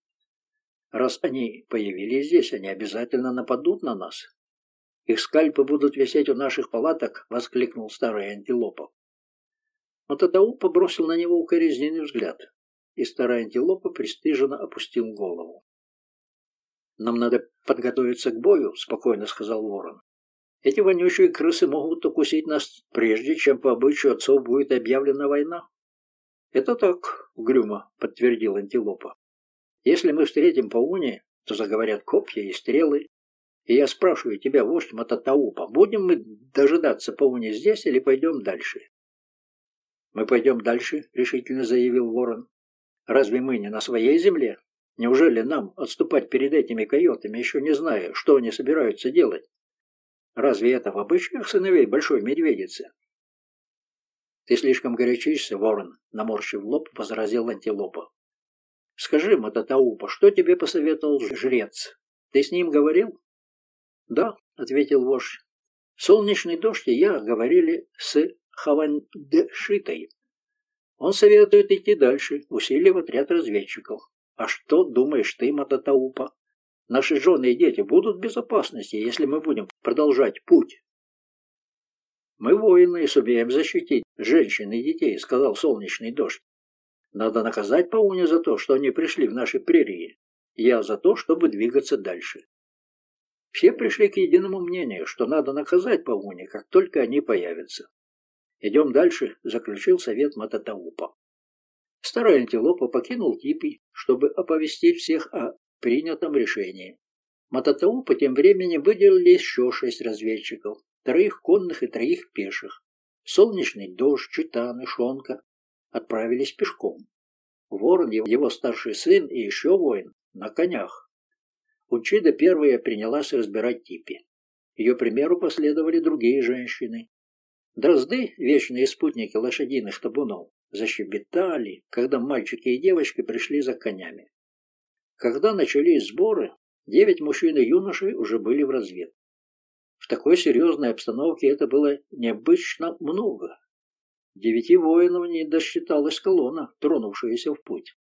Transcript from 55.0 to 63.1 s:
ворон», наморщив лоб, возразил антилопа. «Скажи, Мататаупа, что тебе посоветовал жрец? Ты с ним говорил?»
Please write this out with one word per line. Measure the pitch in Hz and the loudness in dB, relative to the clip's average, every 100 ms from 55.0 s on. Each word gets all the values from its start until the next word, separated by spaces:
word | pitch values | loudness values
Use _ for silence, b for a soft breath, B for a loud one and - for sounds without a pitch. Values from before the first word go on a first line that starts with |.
| 123 120 156 151 - 98 | 0 0 -2 -4 -6 -2
ворон», | 110 104 98 - _ | -2 -2 -6 -18 _
наморщив | 107 110 107 - 104 | -8 -6 -6 -6 -10
лоб, | 101 147 - 101 | -6 -6 -6 -12
возразил | 104 113 107 117 113 | -10 -6 -4 -2 -4
антилопа. | 104 110 101 98 78 - _ _ _ _ _ _ _ _ - | -6 -6 -6 -6 -10 -16 _ _ _ _ _ _ _ _ -16
«Скажи, | - 151 190 180 | -2 0 2 0
Мататаупа, | 107 117 107 131 123 107 - | 0 -6 0 2 2 0 -12
что | - 202 | 4 4
тебе | 202 170 180 | 6 2 2
посоветовал | 165 175 151 151 151 139 | 0 -2 -2 -2 0 -2
жрец? | 110 123 127 123 104 - - - _ _ _ | -2 -4 -2 -2 -2 -10 -16 -18 _ _ _
Ты | 135 | 0
с | 143 | 0
ним | 175 175 | -2 0
говорил?» | 147 147 170 220 | 2 4 2 0